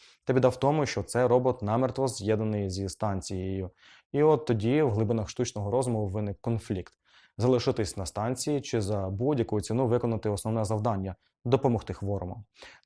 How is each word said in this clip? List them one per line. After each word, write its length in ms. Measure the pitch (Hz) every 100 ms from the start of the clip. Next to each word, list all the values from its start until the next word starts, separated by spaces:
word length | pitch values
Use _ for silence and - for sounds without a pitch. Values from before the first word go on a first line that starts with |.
| - _
Та 100 | -
біда 160 | 127 127
в 60 | 127
тому, 300 | 139 156 143
що 180 | -
цей 220 | 98 120 123
робот 360 | 123 127 123
намертво 460 | 104 113 127 127 131
з'єднаний 640 | - 104 110 107 107 98
зі 200 | 92 98
станцією. 840 | - 107 95 - 95 95 95 90 - - - _
І 120 | 139
от 220 | 151 151 151
тоді 360 | 123 110 143
в 100 | 147
глибинах 380 | 107 107 113 104
штучного 420 | - 123 - 101
розуму 360 | 117 123 113 104
виник 300 | 101 104 98
конфлікт. 520 | - 117 - 95 85 _ _ - _ -
Залишитись 600 | 120 123 123 123 104 -
на 80 | 92
станції 560 | - 110 131 - 143
чи 200 | - 117
за 280 | 101 104 95
будь-яку 520 | 98 127 147 113 107
ціну 260 | - 113 131
виконати 420 | 120 120 113 110
основне 360 | 101 110 113 104
завдання — 500 | 107 104 101 95 90 _ _ 123
допомогти 480 | 131 139 113 -
хворому. 500 | - 101 101 90 107 - _ - -